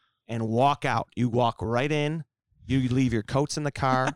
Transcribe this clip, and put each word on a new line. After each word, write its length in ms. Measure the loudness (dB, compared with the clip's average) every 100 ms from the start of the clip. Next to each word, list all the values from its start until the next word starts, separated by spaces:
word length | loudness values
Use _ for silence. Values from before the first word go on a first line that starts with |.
| _ _ -8
and 200 | -4 0
walk 340 | 2 2 2 0
out. 240 | -2 -2 -2
You 140 | 0
walk 280 | 2 0 -2
right 300 | -2 -2 0
in. 320 | 0 -2 -4 -8 _ _ _ -2
You 220 | 0 2
leave 220 | 2 2
your 100 | 0
coats 340 | -2 -2 -2 -2
in 60 |
the 80 | -6
car, 360 | -2 0 2 0